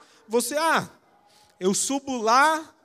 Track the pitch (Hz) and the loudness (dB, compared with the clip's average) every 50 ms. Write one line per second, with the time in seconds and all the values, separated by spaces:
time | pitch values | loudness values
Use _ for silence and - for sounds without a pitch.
0 | - _ _ _ _ - 208 247 240 - 285 294 320 330 294 214 - - - _ | -14 _ _ _ _ -4 -2 -2 -2 -2 -2 -2 0 0 0 0 -2 -4 -10 _
1 | _ _ _ _ _ _ _ _ _ _ _ _ 185 190 196 - - - 269 277 | _ _ _ _ _ _ _ _ _ _ _ _ -2 -2 0 0 -2 -4 -4 -4
2 | 269 269 262 240 208 220 240 262 285 311 320 311 311 - _ _ | -4 -6 -6 -2 0 2 4 4 4 2 2 -2 -6 -12 _ _